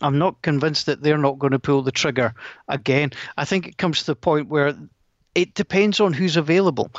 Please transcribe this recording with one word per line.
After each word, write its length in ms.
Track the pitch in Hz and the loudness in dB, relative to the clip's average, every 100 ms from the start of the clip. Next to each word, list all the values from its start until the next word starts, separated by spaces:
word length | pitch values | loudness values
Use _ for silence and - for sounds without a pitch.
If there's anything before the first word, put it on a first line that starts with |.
I'm 160 | 147 139 | 0 2
not 240 | 180 - | 0 0
convinced 440 | - 143 156 147 - | -2 0 0 -2 -4
that 160 | 143 | -2
they're 140 | 151 151 | 0 2
not 220 | 139 139 | 0 0
gonna 200 | 139 131 | 0 0
pull 240 | - 139 | 2 0
the 100 | 131 | 0
trigger 420 | - 156 127 120 - - - - | -2 -2 0 -2 -4 -20 -16 -8
again. 440 | 139 - 135 147 - - - | -6 0 0 0 -6 -12 -8
I 60 | |
think 220 | 143 190 165 | -2 -2 -4
it 100 | - | -4
comes 220 | 180 151 | -2 -2
to 60 | - | -4
the 100 | 147 | -2
point 320 | 175 151 143 | 0 0 0
where 260 | 151 143 - 151 _ _ _ _ | 0 0 -2 -14 _ _ _ _
it 200 | 175 185 | -2 -2
depends 440 | - - 196 208 202 | -2 0 2 2 2
on 140 | 202 | 2
who's 240 | 139 185 160 | 2 0 0
available. 540 | 151 175 190 127 - | 2 2 2 0 -6